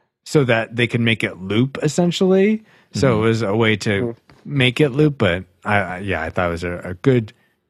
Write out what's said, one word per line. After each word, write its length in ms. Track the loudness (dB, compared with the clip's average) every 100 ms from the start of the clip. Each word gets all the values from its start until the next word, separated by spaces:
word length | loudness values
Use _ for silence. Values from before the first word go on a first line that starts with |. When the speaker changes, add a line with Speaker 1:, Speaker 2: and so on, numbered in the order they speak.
| _ _
Speaker 1:
so 200 | -2 2
that 320 | 4 2 0 -2
they 100 | 0
could 140 | 0
make 240 | 0 0
it 140 | -2 -6
loop, 380 | -4 0 0 -2
essentially. 800 | -4 0 0 0 2 4 2 0 -6 _ _
So 160 | 0 2
Speaker 2:
Mm-hmm. 40 | 2
Speaker 1:
it 20 | 2
was 160 | 0
a 140 | 0 0
way 200 | 2 0
to 140 | 0
Speaker 3:
Mm-hmm. 680 | -2 -2 -8 _ -20 -8 0
Speaker 1:
make 220 | 0 2
it 100 | 2
loop, 280 | 4 0 2
but 260 | 0 0 -6 _
I, 120 | -2 -2
I, 200 | -2 -6
yeah, 240 | -6 -4
I 80 | -4
thought 180 | -4 -4
it 40 |
was 120 | -4
a, 140 | -6 -8
a 100 | -10
good, 380 | -2 2 2 0 -10 _ _ _